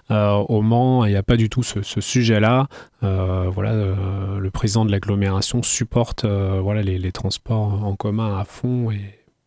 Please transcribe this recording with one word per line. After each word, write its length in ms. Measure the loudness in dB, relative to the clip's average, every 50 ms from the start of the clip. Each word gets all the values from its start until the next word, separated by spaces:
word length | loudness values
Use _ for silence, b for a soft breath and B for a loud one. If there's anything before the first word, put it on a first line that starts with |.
| B -2
Euh, 220 | 0 2 2 4 2 2 2 2
au 140 | 0 2
Mans, 420 | 2 4 4 4 4 4 4 4 4
il 60 | 4
n'y 60 | 2 2
a 60 | 2
pas 120 | 2 4
du 140 | 4 2 2
tout 140 | 0 -2 -2
ce, 180 | -2 -4 -6
ce 180 | -6 -6 -6 -6
sujet-là. 680 | -4 -2 0 0 2 4 4 4 4 4 4 4 2 0 B B B B _ _ -2
Euh, 460 | 0 0 0 0 0 0 0 0 -2 -2
voilà, 180 | -2 -2 0
euh, 640 | 0 0 0 0 0 -2 -2 -2 -4 -4 -4 -4 -4 -4
le 120 | -4 -4
président 340 | -4 -2 -2 0 2 2 2
de 60 | 2
l'agglomération 720 | 2 0 0 0 0 2 2 2 0 0 0 0 -2 -2 -2
supporte, 600 | -2 -2 -2 -4 -2 0 0 0 0 -2 -2 -2
euh, 360 | 0 0 0 0 0 0 0
voilà, 200 | 0 0 0 0
les, 160 | 0 -2 -2 -2
les 140 | -2 -4
transports 720 | -4 -4 -4 -4 -4 -6 -4 -4 -2 0 0 0 -2 -2 -2
en 120 | -4 -4
commun 420 | -4 -4 -2 -2 -2 -2 -2 -2 -4
à 60 | -6
fond 440 | -6 -8 -6 -4 -2 -2 -2 -2 -2
et 100 | -4 -4 -8 -10 -16 _ _ _ _ _ _